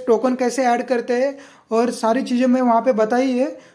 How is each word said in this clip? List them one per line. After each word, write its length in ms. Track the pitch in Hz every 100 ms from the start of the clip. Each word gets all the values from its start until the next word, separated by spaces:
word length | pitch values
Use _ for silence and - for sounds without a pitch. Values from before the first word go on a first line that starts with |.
| -
टोकन 280 | 220 254
कैसे 300 | 254 247 240
ऐड 180 | 247 240
करते 300 | 247 247 240
हैं 240 | 247 277 277 - - -
और 200 | 220 240
सारी 320 | 247 226 233
चीज़ें 240 | 269 247 254
मैं 140 | 254
वहाँ 200 | 247 226
पे 120 | 247
बताई 380 | 214 214 240 262
है, 280 | 247 285 - -